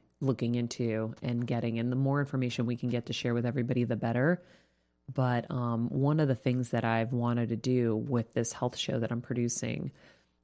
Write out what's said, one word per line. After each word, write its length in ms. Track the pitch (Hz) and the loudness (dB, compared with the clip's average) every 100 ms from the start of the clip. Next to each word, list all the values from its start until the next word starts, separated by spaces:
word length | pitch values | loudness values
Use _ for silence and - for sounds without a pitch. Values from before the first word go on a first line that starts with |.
| _ _ | _ _
looking 360 | 135 123 117 120 | 0 0 0 0
into 580 | 120 - 117 110 113 120 | -2 -2 -2 0 -2 -4
and 240 | 117 120 120 | -4 -2 0
getting. 320 | 120 117 113 | -2 0 -2
And 140 | 120 | 0
the 40 | 127 | 2
more 220 | 135 143 | 2 2
information 480 | 139 135 127 117 117 | 0 0 -2 0 -2
we 100 | 120 | -2
can 120 | 123 | -2
get 180 | 120 - | -2 -4
to 60 | |
share 220 | 117 123 | -4 -2
with 120 | 120 120 | 0 0
everybody, 380 | 127 120 123 | -2 0 0
the 100 | 120 | 0
better. 480 | 110 120 120 143 175 - - _ _ _ _ - | 0 0 2 2 2 -4 -20 _ _ _ _ -8
But, 340 | 135 127 120 - | 0 2 2 0
um, 360 | 127 120 117 117 | -2 0 0 0
one 280 | 143 139 156 | 2 2 4
of 80 | 147 | 2
the 80 | |
things 360 | 123 131 127 120 | 2 0 0 0
that 140 | 120 | 0
I've 280 | 113 113 113 | 2 2 2
wanted 380 | 123 120 120 117 | 0 0 2 0
to 60 | 113 | 0
do 380 | 127 127 117 | 0 2 2
with 400 | 110 120 120 113 | 2 0 0 0
this 180 | - 117 | -2 -2
health 240 | - 127 - | -2 -4 -2
show 220 | - 123 | -4 -2
that 140 | 113 | -2
I'm 100 | 120 | -4
producing 680 | - 123 120 - 120 - - - - - _ _ | -4 -2 0 -2 -4 -6 -8 -10 -20 -20 _ _